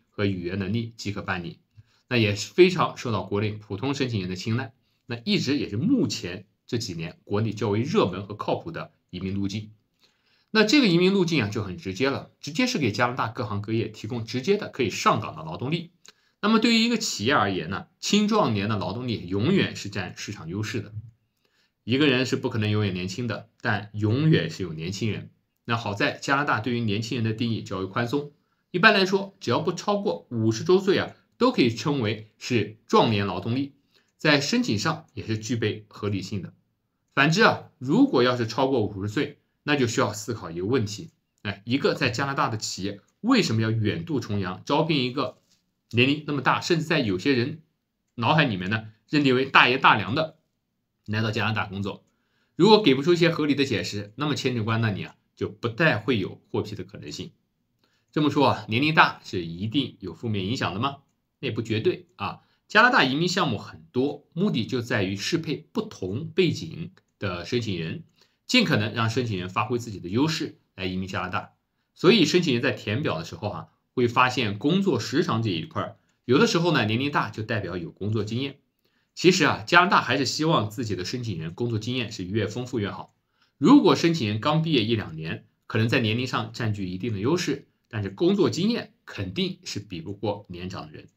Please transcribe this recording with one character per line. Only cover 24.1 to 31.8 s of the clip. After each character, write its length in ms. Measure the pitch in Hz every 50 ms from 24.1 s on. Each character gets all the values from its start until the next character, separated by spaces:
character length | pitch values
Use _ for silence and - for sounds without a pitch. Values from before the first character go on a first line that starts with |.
| 110 139 156 160
远 180 | 156 92 82 80
是 140 | - - 95
有 100 | 85 80
年 200 | 80 80 90 104
轻 180 | - 117 107
人。 200 | 92 78 - - _ _ _ _ _ _ _
那 120 | - 117
好 180 | 113 - 104 101
在 180 | 104 147 139 -
加 240 | - - 143 139
拿 80 | 139 147
大 160 | 147 135 110
对 140 | 104 131 120
于 60 | 120
年 220 | 120 107 98 110 113
轻 160 | - 143 120
人 60 | 110
的 80 | 113 107
定 200 | - 120 117 110
义 120 | 98 -
较 140 | - 101 92
为 80 | 95
宽 200 | 95 - 120 120
松， 240 | 117 135 143 147 147 - _ _ _ _ _ _ _
一 80 | - 175
般 160 | 196 220 208
来 100 | 196 190
说， 300 | 185 196 196 196 - - _
只 100 | - -
要 80 | 117 151
不 140 | 160 180 175
超 240 | 180 - - 208
过 320 | 202 202 214 - - - -
五 220 | 127 113 110 110 113
十 100 | - 160
周 160 | 165 180 190
岁 180 | 190 202 170
啊， 140 | 117 87 - - _ _ _ _ -
都 120 | 233 262
可 100 | 254 -
以 100 | 139 117
称 300 | 113 -